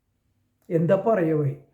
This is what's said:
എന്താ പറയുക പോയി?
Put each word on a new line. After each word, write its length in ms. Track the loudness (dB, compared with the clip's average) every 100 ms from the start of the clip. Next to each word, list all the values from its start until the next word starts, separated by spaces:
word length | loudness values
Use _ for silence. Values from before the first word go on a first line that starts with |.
| _ _ _ _ _ _ -4
എന്താ 260 | -2 2 0
പറയുക 420 | 2 0 0 0
പോയി? 160 | -2 -6 -16